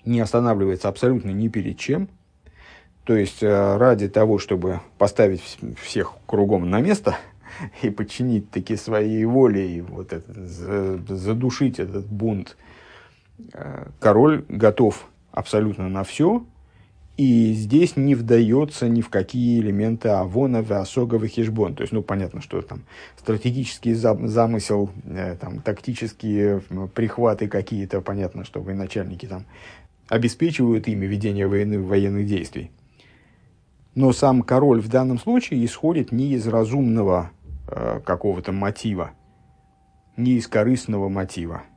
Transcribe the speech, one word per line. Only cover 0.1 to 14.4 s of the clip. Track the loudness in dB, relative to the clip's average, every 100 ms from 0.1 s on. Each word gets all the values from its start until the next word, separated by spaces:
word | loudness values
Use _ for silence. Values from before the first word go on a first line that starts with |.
| 0
останавливается | 2 2 4 2 2 0 -4
абсолютно | 0 0 2 -2
ни | -2 -2
перед | -2 -6 -6
чем. | -4 -2 -4 -10 _ _ -20 _ -20 -20 _ _
То | 0 2
есть, | 2 0
э, | 2 4 4 4
ради | 4 4 2
того, | 2 4 2
чтобы | 0 -2 -2 -6 -10 _
поставить | 2 4 4 4
вс-, | -8 -14 -14 -12
всех | -8 -6 -6 -8 -4
кругом | 0 2 2 2
на | 0
место | 2 2 0 -4 -10 -20 -20
<laughs> | -14 -14 -4
и | -4
подчинить | -4 -8 -4 0 0 -2
таки | -8 -6 -6
своей | -2 0 0 0 2
воле, | 6 6 4 -2 -6
и |
вот | -10 -12 -10
это, | -10 -12
за-, | -16 -14 -12 -6 -4 -2 -4 -6
задушить | -6 -4 -2 -2 0 -2 -2
этот | -6 -6 -8
бунт, | -4 -2 -4 -6 -16 -20 -20 -20 -20 -20 _ _ _ -20
э, | -16 -14 -14 -16 -2
король | 4 6 6 4